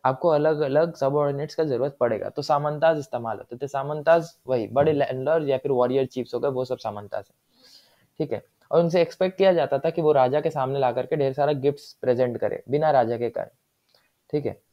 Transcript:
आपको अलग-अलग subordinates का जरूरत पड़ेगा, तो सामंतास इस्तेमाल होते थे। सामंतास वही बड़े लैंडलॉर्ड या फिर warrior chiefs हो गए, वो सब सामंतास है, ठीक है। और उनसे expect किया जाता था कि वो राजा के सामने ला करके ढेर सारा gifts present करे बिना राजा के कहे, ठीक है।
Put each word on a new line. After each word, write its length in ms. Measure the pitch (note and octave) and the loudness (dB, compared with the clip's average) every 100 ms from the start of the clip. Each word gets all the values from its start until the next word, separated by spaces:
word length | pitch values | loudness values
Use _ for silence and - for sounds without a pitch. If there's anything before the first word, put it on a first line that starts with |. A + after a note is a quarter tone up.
आपको 240 | C3 C3 F3 | 0 2 2
अलग-अलग 640 | D3+ D#3 D3+ D3 C#3+ E3+ | 4 2 2 0 2 0
subordinates 600 | D#3+ C#3 D3 C#3+ C#3 D3 | 0 -2 0 0 -2 -6
का 100 | - | -4
जरूरत 320 | D#3+ A#2+ C#3 - | -2 0 -2 0
पड़ेगा, 280 | A#2+ A2 - | 0 0 -4
तो 140 | - | -8
सामंतास 560 | C#3+ D3 D3 D3+ D#3+ D#3 | -2 0 0 2 2 2
इस्तेमाल 380 | C3+ B2 A#2 G#2 | -4 -8 -6 -8
होते 200 | - A#2+ | -10 -10
थे। 120 | C#3 | -8
सामंतास 720 | C#3 C#3+ D3+ D3 E3+ D#3+ _ - | -6 -6 -4 2 2 2 _ -4
वही 200 | B2+ G2+ | -2 0
बड़े 260 | A#2+ D3+ | 2 2
लैंडलॉर्ड 560 | D3 C3 C3 C3+ D#3+ D3 | 2 0 -2 0 0 0
या 100 | C3 | -2
फिर 140 | C#3+ | 0
warrior 340 | B2+ B2 C3 C3+ | 2 2 2 -2
chiefs 280 | B2+ A#2+ | -4 -6
हो 60 | A#2+ | -4
गए, 80 | C#3 | -2
वो 160 | B2+ | -4
सब 140 | B2+ B2 | -6 -6
सामंतास 460 | A2+ G#2 G2+ - G2 | -8 -10 -10 -12 -12
है, 60 | _ _ _ _ - _ _ _ _ | _ _ _ _ -20 _ _ _ _
ठीक 140 | D3 | -6
है। 120 | A2 _ _ _ | -6 _ _ _
और 100 | E3 | 2
उनसे 220 | E3+ F3 | 4 2
expect 360 | E3 - F#3 F#3 | 0 0 -4 2
किया 140 | F#3+ | 4
जाता 260 | F3 C#3 C#3 | 4 2 0
था 120 | E3 | -2
कि 120 | D#3+ | 0
वो 100 | D#3 | 2
राजा 280 | C#3+ B2+ D3 | 4 4 2
के 100 | D#3+ | -2
सामने 280 | D3 C3 C#3 | -2 -2 0
ला 140 | B2+ | 0
करके 240 | A#2+ B2 D#3 | -2 -4 0
ढेर 160 | C3+ | -2
सारा 200 | C3+ C#3+ | 0 0
gifts 400 | D3 C#3 C#3+ - | 2 0 -2 -14
present 460 | - B2+ A#2+ B2 A2+ | -6 0 2 0 0
करे 240 | G#2 - - | -4 -6 -4
बिना 220 | D3 D#3 | 0 2
राजा 280 | C#3 A#2 A#2 | 2 2 -2
के 120 | A#2+ | -4
कहे, 140 | - - _ _ _ _ _ _ _ _ | -6 -10 _ _ _ _ _ _ _ _
ठीक 160 | D3+ C#3+ | -4 -4
है। 160 | - _ | -8 _